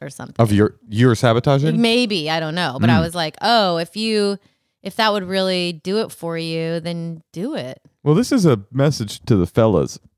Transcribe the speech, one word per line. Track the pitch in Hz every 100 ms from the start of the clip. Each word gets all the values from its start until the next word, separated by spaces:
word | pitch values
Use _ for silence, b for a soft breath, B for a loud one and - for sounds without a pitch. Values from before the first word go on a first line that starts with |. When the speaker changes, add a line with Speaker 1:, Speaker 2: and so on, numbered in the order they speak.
Speaker 1:
or | 147
something." | - 127 -
Speaker 2:
Of | 113
your, | 101 104 - -
your | 107 127
sabotaging? | 113 123 113 147 139 156 226
Speaker 1:
Maybe, | 233 233 240 196 151
I | 165
don't | 156
know. | 170 160 127
But | -
I | 160
Speaker 2:
Mm. |
Speaker 1:
was | 165
like, | 170 156 -
"Oh, | 208 233 190 170
if | 170 208
you, | 220 214 202 196 _ _ _ _
if | 196 -
that | 220
would | 208
really | 180 190 190 180 175
do | 160 180 208
it | 220
for | - 165 165
you, | 165 165 165 170
then | 165 170 170 160 _
do | 165 233
it." | 277 127 - _ _
Speaker 2:
Well, | 143 160
this | 247
is | 269
a | 175 110 101
message | 131 143 139 101 - -
to | 104
the | 85
fellas. | - 110 87 65 - _